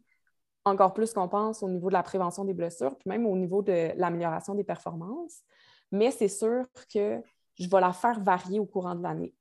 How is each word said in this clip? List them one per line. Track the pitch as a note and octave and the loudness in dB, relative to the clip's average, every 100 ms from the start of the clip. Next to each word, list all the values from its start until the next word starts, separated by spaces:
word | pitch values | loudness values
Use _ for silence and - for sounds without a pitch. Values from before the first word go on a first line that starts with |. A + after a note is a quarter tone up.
| _ _ _ _ _ _ G3+ | _ _ _ _ _ _ 2
encore | G3 F#3+ | 6 4
plus | G3 A3 | 4 -2
qu'on | G#3+ F3+ | 0 0
pense | G3+ G#3+ A3 | 0 0 -2
au | G3 | -4
niveau | F3+ F3+ | -2 0
de | |
la | F#3+ | 0
prévention | F3 G3 F3 F3 | 0 0 -2 -2
des | G3 | -4
blessures, | F3 E3+ E3+ C4 - | -2 -4 -2 -4 -4
puis | F#3+ | -4
même | G#3 | 0
au | A3+ F#3 | 0 0
niveau | F3+ G3 | 0 0
de | G3+ F3 E3 - | 2 2 2 0
l'amélioration | F3 E3+ E3+ E3 - | 0 0 -2 -4 -4
des | G3+ | -4
performances. | F#3+ F3 E3+ E3 F3 D4 E4+ - _ _ _ _ - | -4 -6 -8 -10 -8 -10 -12 -16 _ _ _ _ -4
Mais | G3 A#3 | 2 2
c'est | C4 G3+ | 2 0
sûr | - A3 B3 B3+ - - | 0 -2 0 -4 -10 -6
que | G#3+ G#3 A3+ A#3 _ _ - | -2 -2 -2 -8 _ _ -10
je | F3+ | 2
vais | F#3+ | 4
la | F3+ | 4
faire | F3+ A#3 A3+ | 2 0 0
varier | G3 F3+ F#3 G#3 | 2 0 0 -2
au | G3 | -2
courant | G3 F3+ | -4 -4
de | F3 | -4
l'année. | F3 D#3+ F3 _ | -6 -6 -8 _